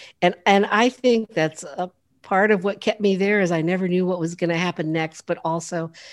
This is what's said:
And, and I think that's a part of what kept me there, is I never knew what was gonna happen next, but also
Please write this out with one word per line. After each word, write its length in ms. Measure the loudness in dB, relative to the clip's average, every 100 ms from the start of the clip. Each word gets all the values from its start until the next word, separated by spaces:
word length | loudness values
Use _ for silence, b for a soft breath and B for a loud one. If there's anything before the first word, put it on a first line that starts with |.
| B B
And, 140 | 0 2 4
and 200 | 4 4
I 220 | 2 0
think 440 | 2 2 2 0
that's 300 | -2 -2 -4
a 260 | -14 -8 -8 _ _ _
part 280 | -2 2 4
of 140 | 2 0
what 160 | -4
kept 180 | -4 0
me 160 | 0 0
there, 240 | 2 2
is 120 | 2
I 100 | 0
never 260 | 0 -2 0
knew 180 | 0 0
what 140 | -2
was 160 | -4 -4
gonna 220 | -2 -2
happen 340 | -2 -4 -4
next, 300 | -4 -4 -8
but 180 | -8 -6 -4
also 460 | -6 -6 -8 -8 B B